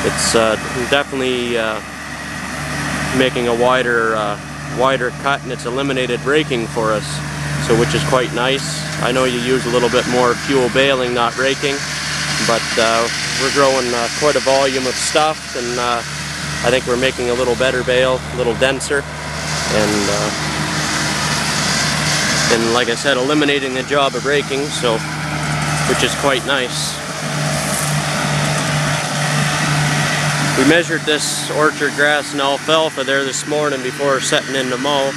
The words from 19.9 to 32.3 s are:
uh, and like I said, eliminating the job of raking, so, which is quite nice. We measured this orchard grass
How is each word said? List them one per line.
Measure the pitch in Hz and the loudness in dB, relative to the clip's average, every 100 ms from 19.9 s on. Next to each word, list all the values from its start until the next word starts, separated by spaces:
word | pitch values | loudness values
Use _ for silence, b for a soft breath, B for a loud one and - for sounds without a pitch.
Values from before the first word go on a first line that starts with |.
| 104 101 | 2 0
uh, | 104 104 107 - 107 104 - - - - - - - - - - - - - - - - - - | 0 -2 -2 -4 -2 -2 -2 -2 -2 -2 -2 -2 -2 0 0 0 0 0 0 0 0 0 0 2
and | 117 113 | 2 2
like | 117 120 | 2 2
I | 117 | 0
said, | 143 135 | 2 2
eliminating | 131 151 143 143 135 | 2 2 2 2 0
the | 131 | -4
job | 120 143 139 | -2 0 2
of | 123 131 | 0 0
raking, | 143 151 135 147 | 0 0 -4 -2
so, | - 123 113 - - - - - - - 151 - | -2 0 0 -2 -6 -4 -4 -4 -2 -2 -2 0
which | 131 | 0
is | 123 - | 0 0
quite | 143 131 117 | 0 0 0
nice. | 139 123 - - - - - - 147 151 - - - 147 151 - 151 151 147 147 147 151 151 147 147 - - 143 147 147 - 147 147 147 - - - - - 147 - | 0 0 -2 -4 -6 -8 -6 -6 -4 -2 -2 -2 -2 -2 -2 -2 -2 0 0 0 0 0 0 0 -2 -2 -2 -2 0 0 0 0 2 2 0 0 0 0 0 0 2
We | 135 | 2
measured | 165 156 160 | 2 0 -4
this | 147 147 - - 147 | 0 -2 -2 -4 -4
orchard | 127 151 147 143 143 | 0 0 2 -4 0
grass | 147 147 143 | 2 2 -2